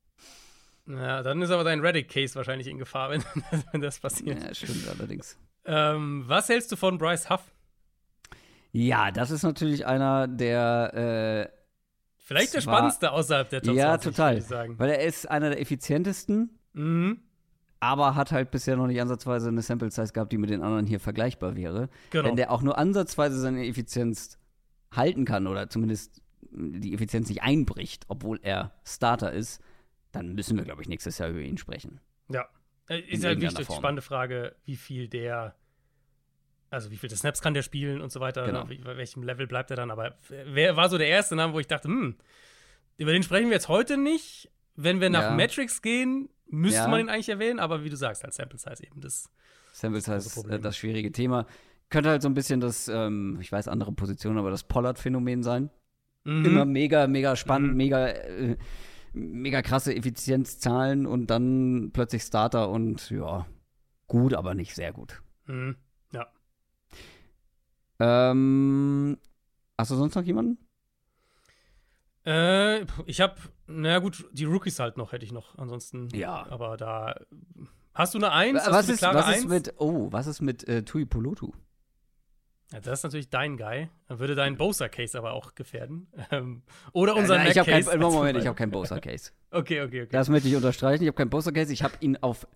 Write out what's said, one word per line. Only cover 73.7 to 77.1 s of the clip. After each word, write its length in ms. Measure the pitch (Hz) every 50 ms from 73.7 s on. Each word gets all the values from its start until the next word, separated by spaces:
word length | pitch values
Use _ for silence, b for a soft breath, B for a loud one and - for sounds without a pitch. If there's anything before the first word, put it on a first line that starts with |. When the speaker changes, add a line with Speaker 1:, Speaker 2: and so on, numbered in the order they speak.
| 156 160 156 160 170 180
Speaker 1:
gut, 260 | 180 196 - - - - -
die 100 | 127 156
Rookies 340 | 151 165 190 - 190 - -
halt 180 | 127 117 - -
noch, 160 | 113 - -
hätte 120 | 123 120
ich 60 | 104
noch, 260 | 120 117 - - _ -
ansonsten. 520 | 139 123 120 120 - - - 127 123 123
Speaker 2:
Ja. 360 | 117 107 180 175 180 - - -
Speaker 1:
Aber 260 | 139 117 117 113 113 110
da, 380 | 107 110 110 110 110 117